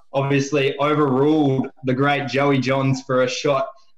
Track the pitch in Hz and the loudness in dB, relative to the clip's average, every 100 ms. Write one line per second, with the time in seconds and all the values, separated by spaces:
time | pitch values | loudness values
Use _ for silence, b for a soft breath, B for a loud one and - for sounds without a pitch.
0 | - 139 139 139 135 147 135 - 147 151 | -8 -4 0 0 0 0 0 0 0 2
1 | 147 127 147 156 143 135 - - 127 127 | 2 2 2 2 2 0 -4 -6 -4 0
2 | 143 143 135 131 143 139 127 135 135 135 | 0 0 -2 0 2 2 0 0 0 -2
3 | - 127 127 - 147 135 - b b | -2 0 0 0 -2 0 -2 b b